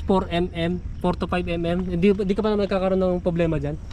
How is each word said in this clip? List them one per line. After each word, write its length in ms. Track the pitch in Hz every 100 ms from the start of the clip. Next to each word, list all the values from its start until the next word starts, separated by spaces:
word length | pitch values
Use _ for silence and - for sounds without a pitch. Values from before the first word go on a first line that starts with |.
| -
four 180 | 190 190
M 160 | 170 175 170
M, 240 | 170 180 - -
four 100 | 180 175
to 80 | 175
five 160 | 180
M 240 | 180 170 165
M. 160 | 175
Hindi, 320 | 180 175 196 196
hindi 180 | 196
ka 60 | 208
pa 160 | 214 214
naman 100 | 196
nagkakaroon 320 | 196 185 190
ng 220 | 185 180
problema 400 | 180 170 170 156
dyan? 160 | 143 151 -